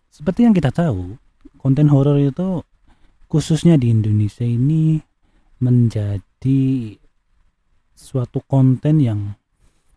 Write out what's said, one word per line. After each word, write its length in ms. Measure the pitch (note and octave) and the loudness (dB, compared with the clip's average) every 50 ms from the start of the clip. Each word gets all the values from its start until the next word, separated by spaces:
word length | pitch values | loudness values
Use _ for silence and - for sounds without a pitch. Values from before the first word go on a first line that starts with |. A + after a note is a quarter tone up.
| _ _ _ | _ _ _
Seperti 320 | - D3+ F#3+ F3 - A#3+ | -10 -8 -6 0 2 4
yang 80 | A#3 G3+ | 4 4
kita 160 | F3 - B2+ | 2 2 -2
tahu, 480 | - - F3 D#3 G#2 F2+ F2+ F2+ A2+ - _ _ _ _ - - _ | -2 -2 -2 -2 -2 -4 -6 -10 -14 -18 _ _ _ _ -20 -20 _
konten 320 | _ - C3 C3+ D3+ D3+ D3 | _ -2 0 2 2 4 4
horor 320 | C#3+ C3+ C#3 D3 C#3+ C#3+ | 4 4 2 2 2 2
itu 400 | C#3+ C#3 C3 - F#3 F#3+ F#3 D3+ - _ _ _ _ _ _ _ _ _ _ _ - | 0 -2 -2 -4 -6 -6 -6 -6 -8 _ _ _ _ _ _ _ _ _ _ _ -10
khususnya 480 | - - D3+ - - D#3+ D3 - E3+ E3+ | -4 -4 -2 -2 0 -2 2 2 2 2
di 160 | C#3 A#2+ A#2 | 2 2 0
Indonesia 560 | A2+ A2 G#2 G#2+ G#2+ G#2+ G#2+ G#2 - - A#2+ | 0 0 0 0 0 0 -2 -2 -4 -6 -6
ini 560 | A#2+ A#2 A#2 B2+ D3 D#3 D#3+ D#3+ D#3 D#3 D3+ - _ _ _ _ _ _ _ _ _ _ | -4 -2 -2 -2 0 0 0 0 0 -2 -2 -6 _ _ _ _ _ _ _ _ _ _
menjadi 1400 | - B2+ B2 B2 B2 A#2+ A2 - G#2+ G#2 G#2 G2+ F#2 - _ _ _ - C3+ C3+ C3+ C3 C3 C3+ B2+ A2+ G#2+ G2 _ _ _ _ _ _ _ _ _ _ _ _ _ _ _ _ _ _ _ _ | -4 -2 0 2 2 2 0 -2 -4 -6 -6 -6 -8 -10 _ _ _ -4 -2 0 0 0 -2 -2 -4 -6 -10 -14 _ _ _ _ _ _ _ _ _ _ _ _ _ _ _ _ _ _ _ _
suatu 400 | _ - - - C3 B2 - - C3+ - | _ -16 -8 -8 -8 -6 -6 -8 -10 -6
konten 560 | - C#3 C3+ C3 C3 B2+ A#2+ - D3+ D#3 D#3 | -2 0 2 4 4 2 2 0 0 2 2
yang 320 | C3+ A#2 G#2+ G#2 G2+ G2+ G2+ _ _ _ _ _ _ _ _ _ _ _ _ | 2 0 -2 -4 -6 -8 -12 _ _ _ _ _ _ _ _ _ _ _ _